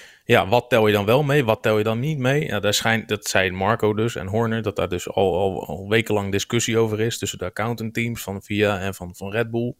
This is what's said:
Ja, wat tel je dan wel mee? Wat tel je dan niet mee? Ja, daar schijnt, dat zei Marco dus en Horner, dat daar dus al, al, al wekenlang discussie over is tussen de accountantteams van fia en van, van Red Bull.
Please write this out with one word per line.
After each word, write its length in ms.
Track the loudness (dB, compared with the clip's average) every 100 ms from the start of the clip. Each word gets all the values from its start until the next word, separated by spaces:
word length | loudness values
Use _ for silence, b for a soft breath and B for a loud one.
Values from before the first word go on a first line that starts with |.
| B B 2
Ja, 220 | 4 6
wat 220 | 2 4
tel 180 | 4 6
je 60 |
dan 120 | 4 4
wel 180 | 2
mee? 220 | 4 2 2
Wat 160 | 2
tel 160 | 2 2
je 60 |
dan 160 | 2 -2
niet 180 | -2 -2
mee? 280 | 0 0 -2
Ja, 140 | -2
daar 140 | 0
schijnt, 340 | 0 0 0 0
dat 200 | -4 -2
zei 240 | 0 0
Marco 420 | 0 0 2 0
dus 220 | 0 -2 -4
en 120 | -4
Horner, 340 | -2 -2 -2
dat 140 | -4 -2
daar 140 | -2
dus 200 | -4 -4
al, 260 | 0 2 2
al, 280 | 0 -2 -6
al 220 | -8 0
wekenlang 420 | 0 2 0 0
discussie 460 | -2 -2 -2 0 0
over 220 | 0 0
is 180 | -2 -4
tussen 200 | -6 -6
de 80 | -8
accountantteams 760 | -4 -4 -4 -6 -4 -4 -6
van 180 | -8 -10
fia 380 | -4 2 2 2
en 140 | -4
van, 220 | -6 -10 -10
van 160 | -6
Red 200 | -4 -2
Bull. 220 | -2 -4